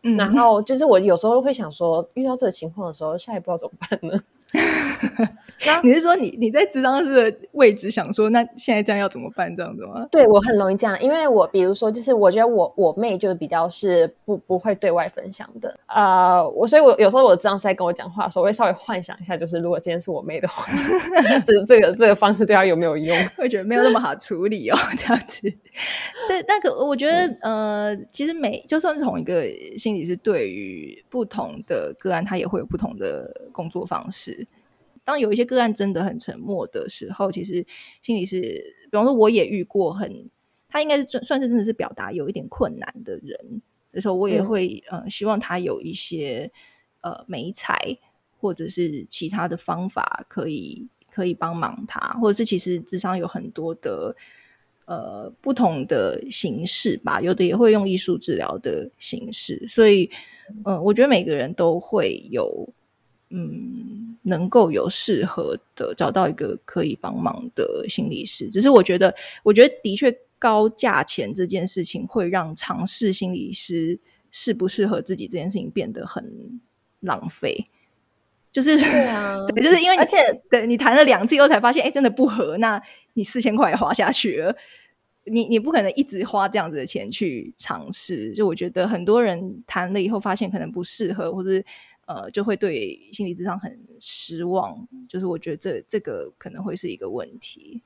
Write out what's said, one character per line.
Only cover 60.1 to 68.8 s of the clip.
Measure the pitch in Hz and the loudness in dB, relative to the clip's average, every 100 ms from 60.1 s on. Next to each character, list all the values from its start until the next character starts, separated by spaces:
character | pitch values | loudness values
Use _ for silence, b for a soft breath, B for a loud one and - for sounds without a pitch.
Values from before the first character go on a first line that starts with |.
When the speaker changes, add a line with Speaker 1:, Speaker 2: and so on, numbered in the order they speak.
| B B B B - | B B B B -12
Speaker 1:
呃， | 202 185 | -6 -2
我 | 180 | 2
觉 | 208 | 4
得 | 277 | 4
每 | 220 | 4
个 | 180 147 | 2 -2
人 | 131 | -4
都 | 180 170 170 | 0 2 2
会 | - - 95 64 - | -2 -2 0 -4 -6
有， | 120 55 50 - _ _ _ _ _ _ | -4 -4 -6 -12 _ _ _ _ _ _
嗯， | 180 160 160 131 - - 208 226 - | -10 -8 -10 -12 -12 -12 -14 -16 -10
能 | - 175 185 | -4 -2 2
够 | 247 185 | 4 4
有 | 135 - | 2 -2
适 | - - 180 - | -4 -2 0 -2
合 | - - - _ - | -4 -6 -6 _ -10
的， | - - | -8 -2
找 | - | -2
到 | 190 185 | 0 0
一 | |
个 | 156 - - - | -2 -6 -8 -8
可 | - | -4
以 | 160 110 | -2 -4
帮 | - - | -8 -4
忙 | - - 247 - | -6 -6 -10 -4
的 | - 71 - | -4 -4 -6
心 | - 220 | -6 -6
理 | 147 - | -6 -10
师。 | - - | -10 -6
只 | 190 | 2
是 | 262 | 8
我 | 254 | 8